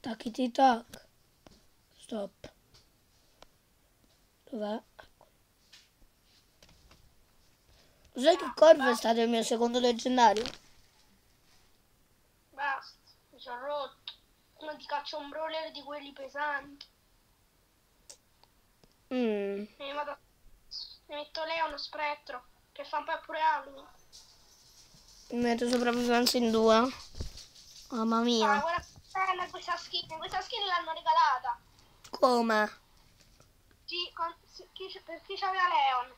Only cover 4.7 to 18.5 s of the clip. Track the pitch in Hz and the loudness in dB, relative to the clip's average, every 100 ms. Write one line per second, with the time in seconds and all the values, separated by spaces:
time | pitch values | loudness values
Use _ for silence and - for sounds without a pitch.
4.7 | 220 - - - _ - _ _ _ _ | -6 -10 -20 -20 _ -20 _ _ _ _
5.7 | - _ _ - _ _ _ _ _ - | -20 _ _ -20 _ _ _ _ _ -20
6.7 | - - - - _ _ _ _ _ _ | -20 -20 -20 -20 _ _ _ _ _ _
7.7 | - _ _ _ - 277 349 320 - 311 | -20 _ _ _ 2 4 4 2 6 10
8.7 | 302 262 233 220 233 233 233 220 233 240 | 10 8 2 2 2 4 2 2 0 2
9.7 | 240 247 233 262 254 233 202 240 - - | 2 2 2 2 6 6 6 -2 -10 -20
10.7 | - - _ _ _ _ _ _ - _ | -20 -20 _ _ _ _ _ _ -20 _
11.7 | _ _ _ _ _ _ _ _ 269 285 | _ _ _ _ _ _ _ _ -6 -4
12.7 | 262 - - _ _ _ 269 - 240 269 | -4 -10 -20 _ _ _ -20 -14 -10 -6
13.7 | 294 269 - - - _ _ _ _ 302 | -6 -8 -12 -18 -18 _ _ _ _ -12
14.7 | 294 - 294 285 302 285 294 320 320 320 | -12 -6 -6 -6 -10 -10 -8 -6 -6 -8
15.7 | 294 269 294 277 269 269 277 294 285 277 | -12 -12 -12 -14 -16 -14 -6 -4 -4 -8
16.7 | 285 - _ _ _ _ _ _ _ _ | -20 -20 _ _ _ _ _ _ _ _
17.7 | _ _ _ _ - _ _ _ | _ _ _ _ -20 _ _ _